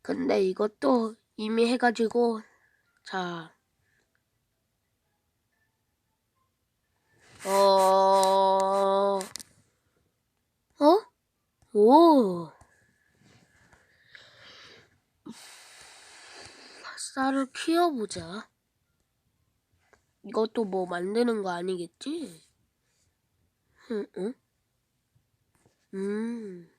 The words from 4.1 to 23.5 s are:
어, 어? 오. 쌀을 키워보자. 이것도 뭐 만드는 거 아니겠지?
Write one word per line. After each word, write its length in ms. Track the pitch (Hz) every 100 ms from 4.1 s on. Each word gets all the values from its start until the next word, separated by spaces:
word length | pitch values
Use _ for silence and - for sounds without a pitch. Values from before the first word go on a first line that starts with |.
| _ _ _ _ _ _ _ _ _ _ _ _ _ _ _ _ _ _ _ _ _ _ _ _ _ _ _ _ _ _ _ _ - 190
어, 1700 | 196 196 190 190 190 190 196 190 190 190 190 190 196 196 196 196 196 190 - - _ _ _ _ _ _ _ _ _ _ _ _ _
어? 260 | 294 392 - _ _ _ _ _ _ 208
오. 760 | 214 285 339 285 202 175 160 _ _ _ _ _ _ _ _ _ _ _ _ _ _ _ _ - - _ - - - - _ _ _ _ - - - - - - - - - - - - - - - - - - -
쌀을 380 | 277 269 269 262
키워보자. 960 | - - 339 349 262 208 180 165 202 - _ _ _ _ _ _ _ _ _ _ _ _ _ _ _ _ _ 202
이것도 380 | 208 220 - 202
뭐 200 | 185 180
만드는 560 | 175 180 220 247 220
거 100 | 190
아니겠지? 960 | 175 185 185 170 _ 269 330 240 165 _ _ _ _ _ _ _ _ _ _ _